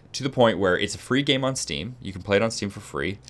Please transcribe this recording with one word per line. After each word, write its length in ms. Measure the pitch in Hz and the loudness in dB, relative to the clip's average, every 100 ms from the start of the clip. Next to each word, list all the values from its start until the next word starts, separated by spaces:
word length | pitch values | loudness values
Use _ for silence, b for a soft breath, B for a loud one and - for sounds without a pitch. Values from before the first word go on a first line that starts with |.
| - | -12
to 100 | - | -8
the 60 | 139 | -4
point 300 | 135 117 92 | 4 4 6
where 180 | 95 90 | 4 4
it's 180 | 101 - | 0 -4
a 40 | |
free 240 | - 127 | 0 0
game 200 | 143 135 | 2 2
on 120 | 135 131 | 0 -2
Steam. 400 | - 71 95 123 | -4 -6 -6 -10
You 120 | - | -12
can 80 | 98 | -10
play 160 | 92 101 | 2 2
it 40 | |
on 100 | 113 | 2
Steam 180 | - 101 | 0 -6
for 100 | 101 | -6
free. 400 | - 73 76 101 | -8 -4 -4 -6